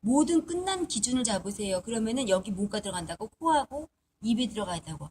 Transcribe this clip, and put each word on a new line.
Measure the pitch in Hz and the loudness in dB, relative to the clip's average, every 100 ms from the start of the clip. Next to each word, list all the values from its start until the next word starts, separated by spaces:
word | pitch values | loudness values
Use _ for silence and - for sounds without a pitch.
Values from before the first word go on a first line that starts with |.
모든 | 208 269 320 330 311 | 4 4 6 4 2
끝난 | 349 381 381 339 | -4 -2 -2 -2
기준을 | 240 233 254 | 0 0 2
잡으세요. | 240 196 190 202 202 185 | 2 0 -4 -6 -2 -2
그러면은 | 202 233 220 247 240 | -2 -2 0 0 2
여기 | 185 185 | 2 0
뭐가 | 185 202 214 | -4 -2 -2
들어간다고? | 202 180 160 170 220 _ | -4 -6 -6 -8 -10 _
코하고 | 320 302 254 285 311 _ _ _ | 2 2 2 -6 -10 _ _ _
입이 | 214 233 247 | 0 2 2
들어가야 | 214 190 170 | -2 -4 -4
되고. | - 151 147 | -6 -10 -10